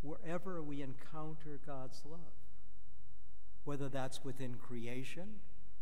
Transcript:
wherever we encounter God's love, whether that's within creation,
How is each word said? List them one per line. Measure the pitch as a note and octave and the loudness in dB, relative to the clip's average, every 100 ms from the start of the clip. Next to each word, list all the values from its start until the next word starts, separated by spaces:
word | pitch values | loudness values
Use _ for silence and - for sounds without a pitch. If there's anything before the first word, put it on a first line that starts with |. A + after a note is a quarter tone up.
wherever | C#3+ D#3+ E3+ F3 F3+ F3 | 0 0 0 0 0 0
we | D3+ C#3+ | 0 0
encounter | C#3 C3 - D#3 D#3 D#3 D#3 C#3+ - | 0 0 0 0 0 0 0 0 0
God's | C3+ C3 - | 0 0 0
love, | D3 E3 D#3+ - - - - - - - - - - - - - | 0 0 0 0 0 0 0 0 0 0 0 0 0 0 0 0
whether | D3 C#3+ C#3 | 0 0 0
that's | C3+ C3 - C#3 | 0 0 0 0
within | B2+ B2+ B2 | 0 0 0
creation, | - B2 A#2 B2+ C3 E3 G3 G#3+ - - - - | 0 0 0 0 0 0 0 0 0 0 0 0